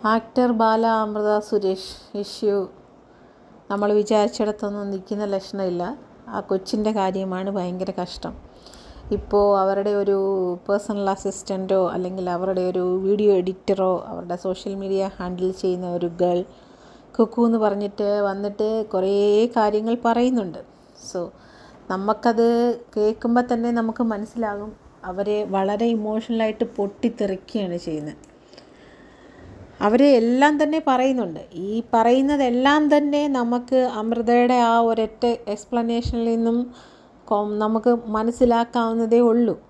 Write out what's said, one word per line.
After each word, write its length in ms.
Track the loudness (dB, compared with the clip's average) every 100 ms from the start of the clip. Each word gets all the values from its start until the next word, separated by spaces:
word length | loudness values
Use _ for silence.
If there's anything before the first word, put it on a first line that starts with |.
| 2
ആക്ടർ 460 | 0 0 0 2
ബാല 340 | 4 2 4 2
അമൃത 520 | 0 -2 -2 0 0
സുരേഷ് 800 | 0 -2 0 -4 -8 -18 -12 -10
ഇഷ്യൂ 500 | -10 -4 -2 0 -4 -10 -20 -20 _ -20 -20 _ -20 -20 _
നമ്മൾ 220 | -2 0
വിചാരിച്ചിടത്തൊന്നും 960 | 2 2 2 2 0 -4 -2 -6 -6 -8
നിൽക്കുന്ന 340 | -8 -8 -6
ലക്ഷണമില്ല. 720 | -4 -4 -6 -6 -4 -4 -6 -8 -16 -20 -10
ആ 120 | -10
കൊച്ചിൻ്റെ 520 | -4 -4 -2 -2 -2
കാര്യമാണ് 580 | 0 -2 -2 -4 -4 -4
ഭയങ്കര 420 | -4 -4 -6 -6 -6
കഷ്ടം. 320 | -8 -8 -12 -14 -20 -20 -20 -20 -20 -20 -6
ഇപ്പോ 460 | -6 0 2 4 4
അവരുടെ 320 | 2 0 0
ഒരു 280 | 0 0 0 0 -2 -2 -4 -2
പേഴ്സണൽ 420 | -2 -2 -4 -2
അസിസ്റ്റൻ്റോ 760 | -2 -4 -8 -8 -6 0 2 2
അല്ലെങ്കിൽ 420 | -2 -6 -6 -4
അവരുടെ 300 | -4 -2 -2
ഒരു 240 | -2 -2 -2 0
വീഡിയോ 360 | 0 2 4
എഡിറ്ററോ 680 | 4 0 -6 -4 0 0 0 -4
അവരുടെ 300 | -12 -10 -8
സോഷ്യൽ 380 | -6 -6 -8
മീഡിയ 360 | -8 -4 -2 -2 -6
ഹാൻഡിൽ 340 | -8 -4 -4
ചെയ്യുന്ന 380 | -2 -4 -2 -4
ഒരു 160 | -4 -4
ഗേൾ 380 | 0 0 0 -4 -12 -20 -20 -20 -20 -18 0
കുക്കു 280 | 0 2 2
എന്ന് 120 | 2
പറഞ്ഞിട്ട് 500 | 0 0 -6 -4 -2 0
വന്നിട്ട് 640 | 0 -2 -6 -2 -2 -2 -2
കുറേ 180 | -2 0 2 4 4 4
കാര്യങ്ങൾ 500 | 2 2 2 0 0
പറയുന്നുണ്ട്. 560 | 0 2 2 2 -2 -8 -18 -20 _ -20 -12
So, 80 | -8 -8 -12 -20 -20 -20 -20 -8
നമുക്കത് 580 | -4 -2 0 2 4 4 4 2 -2 -6 0
കേൾക്കുമ്പോൾ 480 | 0 0 0 0 2
തന്നെ 200 | -2 0
നമുക്ക് 300 | -2 -2 -2
മനസ്സിലാകും 680 | -2 -2 -6 -6 -6 -6 -10 -16 -20 -16
അവരെ 400 | -10 -6 -2 -2
വളരെ 420 | -2 0 0 0 0
ഇമോഷണലായിട്ട് 800 | 0 -2 -4 -4 -2 -2 -2
പൊട്ടിത്തെറിക്കുകയാണ് 1120 | -6 -2 -4 -2 -4 -2 -4 -4 -6 -6 -4 -6
ചെയ്യുന്നത്. 500 | -6 -8 -8 -14 -20 -20 -20 -20 -20 -20 -20 -20 -20 -20 -20 -20 -20 -20 -20 -2
അവരെ 260 | 2 6 6 6
എല്ലാം 460 | 4 4 4 4
തന്നെ 200 | 0 0 0
പറയുന്നുണ്ട്. 540 | 2 2 0 -4 -8 -14
ഈ 280 | -10 -6 -4 0
പറയുന്നതെല്ലാം 1000 | 2 4 4 4 2 2 2 4 4 6 4
തന്നെ 320 | 4 0 0
നമുക്ക് 600 | 0 0 -2 0 2 2
അമൃതയുടെ 600 | -2 -2 -2 4 4 6
ആ 260 | 4 4 4
ഒരൊറ്റ 460 | 4 2 -2 0 -2
എക്സ്പ്ലനേഷനിൽ 1000 | -2 -4 -8 -4 -2 0 -2 -2 -2
നിന്നും 320 | 0 0 2 0 -4 -10 -20 -20 -20 -20 -4
കൊ-, 320 | -2 0 -2
നമുക്ക് 400 | 0 2 2 0 0
മനസ്സിലാക്കാവുന്നതേ 1120 | -2 -2 2 2 4 0 0 0 0 2 4
ഉള്ളൂ. 340 | 6 4 2 0